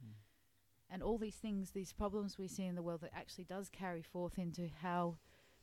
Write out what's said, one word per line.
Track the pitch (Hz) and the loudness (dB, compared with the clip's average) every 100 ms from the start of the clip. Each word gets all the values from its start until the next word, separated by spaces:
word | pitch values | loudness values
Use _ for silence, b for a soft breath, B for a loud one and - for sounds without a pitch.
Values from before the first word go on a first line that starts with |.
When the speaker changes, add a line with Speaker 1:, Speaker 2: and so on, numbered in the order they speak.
Speaker 1:
Mm. | 113 107 B B B B B _ - | -14 -14 B B B B B _ -8
Speaker 2:
and | 185 | 0
all | 196 226 | 4 4
these | 214 - | 2 -2
things, | 220 196 185 | 0 0 0
these | 196 180 | -2 -2
problems | - 208 208 202 - | 0 2 2 0 -2
we | 190 | -4
see | - | 0
in | 185 | 0
the | 175 | 0
world | 170 165 | 0 -2
that | 165 | -2
actually | 180 - - | -8 -8 -8
does | 175 190 190 | -6 -4 -4
carry | - 185 170 | -4 -2 -2
forth | - 180 175 190 | -2 -2 0 2
into | 170 175 170 | 0 0 -2
how | 151 180 175 170 165 B B B B | 0 2 4 4 2 B B B B